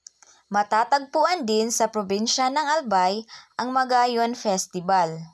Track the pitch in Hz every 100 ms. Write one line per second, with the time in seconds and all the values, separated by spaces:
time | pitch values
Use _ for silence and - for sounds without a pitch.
0 | - _ _ _ _ 202 208 214 233 285
1 | 269 320 320 359 226 214 226 226 220 220
2 | 190 202 233 - 262 285 285 320 254 190
3 | 180 208 220 - - - 240 262 254 247
4 | 247 233 233 185 220 190 - 180 175 190
5 | 165 160 165